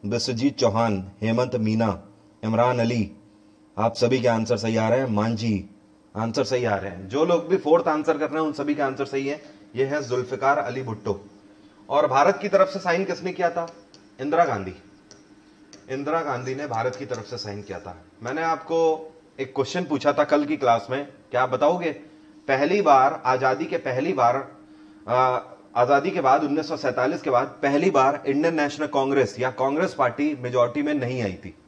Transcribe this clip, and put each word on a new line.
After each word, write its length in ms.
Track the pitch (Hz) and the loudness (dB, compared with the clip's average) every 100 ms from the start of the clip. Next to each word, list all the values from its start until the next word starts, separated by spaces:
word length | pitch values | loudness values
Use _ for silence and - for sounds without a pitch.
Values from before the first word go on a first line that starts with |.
| 104 | -2
बिस्वजीत 520 | 117 - 120 139 - | -2 -2 0 -2 2
चौहान, 540 | 120 107 117 101 95 - | 0 2 0 0 -6 -6
हेमंत 340 | 107 113 98 - | -2 0 0 0
मीना, 480 | 107 110 113 95 - _ _ _ | 0 2 0 0 -8 _ _ _
इमरान 360 | 110 113 123 123 | -4 2 2 4
अली, 320 | 113 117 95 - - _ _ _ _ - | 0 0 -4 -6 -20 _ _ _ _ -2
आप 180 | 113 - | -2 2
सभी 260 | 120 131 | 2 2
के 60 | 120 | 2
आंसर 300 | 113 110 117 | 2 0 -2
सही 200 | 113 110 | 0 0
आ 120 | 110 | 2
रहे 100 | 123 | 2
हैं। 80 | 131 | 2
मांझी, 640 | 104 113 117 117 101 - - _ _ _ 104 | 0 0 -2 -2 -2 -4 -18 _ _ _ -6
आंसर 280 | 113 131 | -4 -2
सही 220 | 123 127 117 | 0 0 0
आ 100 | 101 | -2
रहे 160 | 98 | -4
हैं। 160 | 90 95 | -12 -6
जो 180 | 127 160 | 0 2
लोग 220 | 170 156 | 2 2
भी 100 | 185 | -2
फोर्थ 300 | 151 165 165 | 4 4 4
आंसर 300 | 151 151 147 | 0 0 -2
कर 120 | 143 | -2
रहे 100 | 151 | -2
हैं, 80 | 160 | -2
उन 60 | |
सभी 220 | 143 143 147 | -2 -4 -2
के 60 | |
आंसर 240 | 135 131 135 | -2 -2 -4
सही 220 | 135 139 | -4 -4
है। 140 | 151 - - - 113 | -6 -10 -20 -14 -4
ये 100 | 135 | -2
है 180 | 147 | -2
जुल्फिकार 540 | 226 180 123 127 135 147 | -2 -4 -4 -2 0 2
अली 260 | 117 120 | -2 -6
भुट्टो। 420 | 123 107 113 101 - - - - - _ - | -8 -8 -6 -6 -8 -20 -20 -20 -20 _ -2
और 180 | 143 151 | 0 2
भारत 320 | 135 190 196 | 4 4 2
की 80 | 202 | 2
तरफ 180 | 190 190 | 4 4
से 120 | 190 | 0
साइन 260 | 180 175 190 | -2 0 0
किसने 280 | 170 175 | -4 -6
किया 160 | 170 175 | -2 -2
था? 180 | 170 170 - - - _ - | -2 -8 -12 -20 -20 _ -8
इंदिरा 240 | 135 165 160 | -2 2 2
गांधी। 280 | 110 92 87 - - _ - _ - _ _ - - - | 0 -6 -12 -20 -20 _ -20 _ -20 _ _ -20 -20 -10
इंदिरा 320 | 131 143 165 | -8 -2 -2
गांधी 340 | 147 123 131 131 | -2 -4 -6 -6
ने 120 | 143 | -4
भारत 280 | 113 123 123 | -2 -2 -4
की 100 | 139 | -8
तरफ 200 | 117 104 | -8 -8
से 120 | 120 | -10
साइन 240 | 107 101 | -8 -10
किया 180 | 101 90 | -10 -12
था। 180 | 87 87 - _ | -12 -16 -20 _
मैंने 180 | 151 147 | -8 -4
आपको 680 | 165 156 156 165 160 156 - - _ - | -2 -4 -2 2 2 0 -6 -20 _ -10
एक 160 | 135 - | -8 -4
question 280 | 135 - | -2 -2
पूछा 300 | 165 135 147 | -2 0 0
था 100 | 143 | 2
कल 220 | 147 302 294 | 2 2 2
की 120 | - | 0
class 300 | 127 117 - | 2 2 0
में, 180 | 131 143 - _ | -6 -6 -16 _
क्या 120 | 123 | -2
आप 60 | 127 | 0
बताओगे? 420 | 127 147 175 170 143 - - - - - | 2 2 2 -2 -6 -14 -20 -20 -18 -2
पहली 340 | 135 147 202 | 0 2 2
बार 400 | 170 135 131 120 127 | 6 6 6 2 0
आजादी 400 | 131 131 143 160 | 2 2 0 -2
के, 120 | 127 | -4
पहली 360 | 139 127 156 | -2 -2 -2
बार, 420 | 135 120 131 135 - - - - - - | 2 2 2 -4 -16 -20 -20 -20 -18 -2
आ, 320 | 123 127 123 - - - 120 | 2 2 0 -6 -20 -6 0
आजादी 360 | 123 143 160 | 4 4 2
के 100 | 175 | 0
बाद, 220 | 135 - | 4 4
उन्नीस 240 | 147 151 151 | 2 -2 -4
सौ 100 | 151 | -4
सैंतालीस 440 | 139 120 131 175 | -2 0 -2 -2
के 80 | 151 | 0
बाद 180 | 123 127 | 0 0
पहली 440 | - 139 143 180 | -2 0 2 4
बार 320 | 147 131 147 - | 4 4 2 -2
इंडियन 280 | 139 165 165 | 0 0 0
नेशनल 320 | 143 143 147 | -2 -2 -2
कांग्रेस 520 | 143 135 139 123 - | 0 2 2 2 0
या 120 | 127 | -4
कांग्रेस 420 | 127 131 147 185 | -2 -2 0 -2
पार्टी 420 | - 127 117 147 143 | 0 -2 0 -2 -2
मेजोरिटी 460 | 123 123 120 147 | -2 2 2 2
में 120 | 147 | -2
नहीं 280 | 147 123 127 | -2 -2 -2
आई 120 | 107 | -4
थी। 220 | 90 95 - | -6 -14 -18